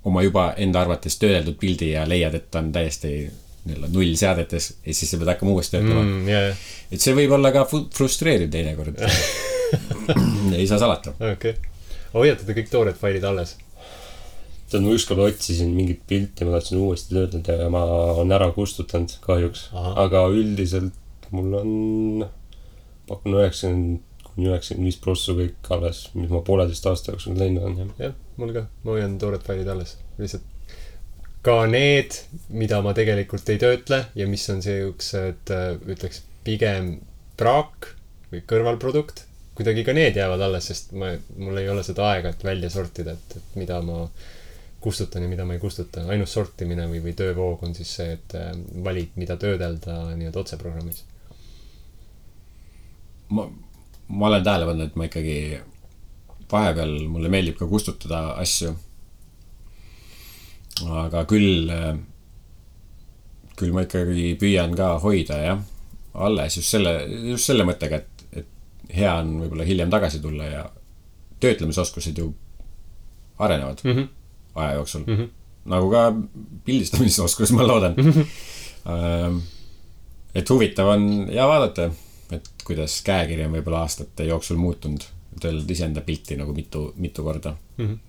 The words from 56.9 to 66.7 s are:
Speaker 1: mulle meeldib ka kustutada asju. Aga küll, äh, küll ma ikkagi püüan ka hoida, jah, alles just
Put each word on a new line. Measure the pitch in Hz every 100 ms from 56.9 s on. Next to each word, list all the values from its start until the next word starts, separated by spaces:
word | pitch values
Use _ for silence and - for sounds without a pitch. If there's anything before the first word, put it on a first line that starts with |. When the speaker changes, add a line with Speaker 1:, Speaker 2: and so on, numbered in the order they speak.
| 76
Speaker 1:
mulle | 78 82 82
meeldib | 95 87 78
ka | 85
kustutada | 101 - - 78 80 80 -
asju. | 92 - 85 82 - - - - - - - - - - - - - - - - - - - - 82
Aga | 80 80 85 80
küll, | 107 101 90 82
äh, | 82 80 78 - - - - - - - - - - - - - - - -
küll | 90
ma | 90
ikkagi | 92 92 87 87 87 82
püüan | 101 95 85
ka | 87 92 82
hoida, | 95 98 80 -
jah, | 165 185 101 - - - -
alles | - 101 104 76 87
just | 82